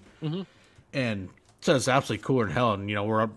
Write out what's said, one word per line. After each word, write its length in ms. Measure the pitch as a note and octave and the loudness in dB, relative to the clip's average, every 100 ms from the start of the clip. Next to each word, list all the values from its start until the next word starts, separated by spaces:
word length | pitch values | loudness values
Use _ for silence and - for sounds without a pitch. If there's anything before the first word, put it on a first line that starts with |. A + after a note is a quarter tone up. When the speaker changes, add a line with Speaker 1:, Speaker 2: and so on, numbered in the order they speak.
| - - | -10 -10
Speaker 1:
Mm-hmm. 180 | D#3 F3+ F3+ _ _ _ _ | -6 -6 -8 _ _ _ _
Speaker 2:
And 360 | C#3+ A#2+ G2+ F#2 - _ _ | -4 -2 -4 -8 -14 _ _
says 220 | - C#3 | 2 2
it's 40 | C3+ | 4
absolutely 360 | C3+ - G#2+ - | 2 2 -4 0
cooler 200 | C3 G2+ | 0 0
than 80 | |
hell. 200 | A#2+ A#2+ | 2 2
And, 160 | G2 G2+ | 0 -2
you 60 | G#2 | -2
know, 80 | |
we're 180 | G#2+ A2 | 0 2
up, 100 | A2 | 0